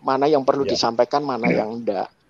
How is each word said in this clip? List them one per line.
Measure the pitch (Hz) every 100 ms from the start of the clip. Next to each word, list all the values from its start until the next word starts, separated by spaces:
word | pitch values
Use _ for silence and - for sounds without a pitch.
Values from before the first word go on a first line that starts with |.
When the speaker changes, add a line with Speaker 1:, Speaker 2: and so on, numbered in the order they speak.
Speaker 1:
mana | 139 135 143
yang | 143 131
perlu | 139 131
Speaker 2:
Ya. |
Speaker 1:
disampaikan, | - 120 113 123 143
mana | 143 120 123
yang | 120 107
enggak. | 240 226 - - _ _